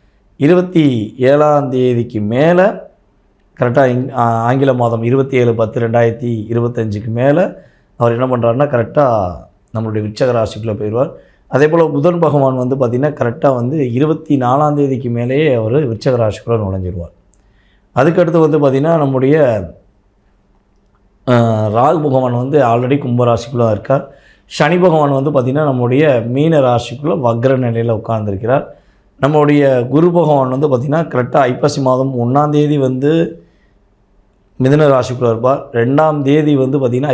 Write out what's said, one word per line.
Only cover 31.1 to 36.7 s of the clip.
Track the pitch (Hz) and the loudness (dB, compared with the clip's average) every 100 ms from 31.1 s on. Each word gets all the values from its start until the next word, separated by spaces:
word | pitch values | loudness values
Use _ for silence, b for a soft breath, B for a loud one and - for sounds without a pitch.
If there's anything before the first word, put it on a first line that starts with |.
| 127 123 - | -4 -2 0
ஐப்பசி | 127 123 147 143 | 0 0 -2 -2
மாதம் | 131 127 135 | 0 0 -2
ஒண்ணாம் | 127 120 139 147 | -2 -2 0 0
தேதி | 147 147 147 | 2 2 0
வந்து | 131 131 143 160 170 - b b b b _ _ _ _ _ _ _ - | 0 0 0 0 -2 -6 b b b b _ _ _ _ _ _ _ -4
மிதுன | 127 147 151 | 0 4 4
ராசிக்குள்ள | 135 120 120 120 | 2 0 -2 -2
இருப்பார். | 113 123 139 - | 0 0 -2 -4
ரெண்டாம் | 120 117 143 156 151 | -2 0 2 2 0
தேதி | 135 147 151 143 | 0 2 2 0
வந்து, | 131 | 0